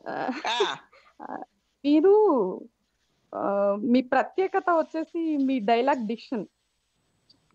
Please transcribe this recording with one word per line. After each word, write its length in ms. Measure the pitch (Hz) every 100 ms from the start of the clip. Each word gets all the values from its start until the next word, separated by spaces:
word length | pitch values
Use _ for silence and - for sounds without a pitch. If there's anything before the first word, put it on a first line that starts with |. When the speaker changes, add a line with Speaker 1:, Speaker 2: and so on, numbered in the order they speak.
| -
Speaker 1:
ఆ. 680 | - - 247 - 240 180 135 - _ _ - - - - _ _ _
Speaker 2:
మీరు, 300 | 285 311 359 415 427 269 185 - - _ _ _ _ _ _
ఆ, 400 | 101 202 202 202 208
మీ 200 | 214 254
ప్రత్యేకత 600 | 254 262 247 - 381 381 370
వచ్చేసి 640 | 330 311 320 320 339 320 294
మీ 220 | 262 262
డైలాగ్ 480 | 202 233 262 285 220
డిక్షన్, 400 | 233 - 233 170 _ _ _ _ _ _ _ _ _ _